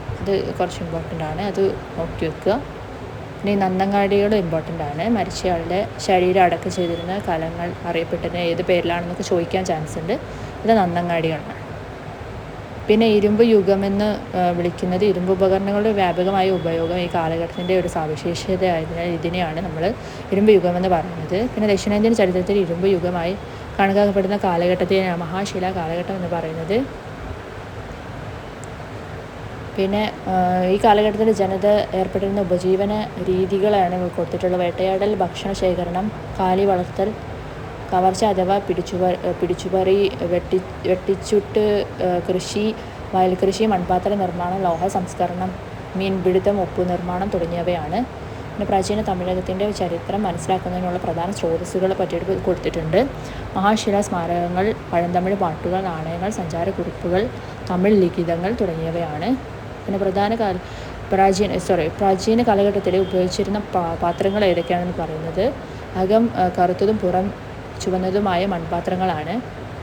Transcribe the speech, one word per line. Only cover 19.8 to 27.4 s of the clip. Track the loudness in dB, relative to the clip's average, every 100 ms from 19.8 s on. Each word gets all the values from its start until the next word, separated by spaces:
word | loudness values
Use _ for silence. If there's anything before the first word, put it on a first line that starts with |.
| -2 -4 -10 -12 -2
ഇരുമ്പ് | 4 8
യുഗമെന്ന് | 8 6 2 2
പറയുന്നത്. | 2 0 -6 -4 -2 -2
പിന്നെ | 0 2
ദക്ഷിണേന്ത്യൻ | 2 2 2 4 4
ചരിത്രത്തിൽ | 4 2 2 2
ഇരുമ്പ് | 2 2 2
യുഗമായി | 2 2 0 -2 -4 -8 -12 -10 0
കണക്കാക്കപ്പെടുന്ന | 2 4 4 4 2 0
കാലഘട്ടത്തെയാണ് | 2 2 2 2 2 2 2 -2
മഹാശിലാ | -4 -4 -4 -2 -2
കാലഘട്ടം | -2 -4 -4 -4 -4
എന്ന് | -2
പറയുന്നത്. | -4 -4 -6 0 0 0 -8 -12 -12 -10 -10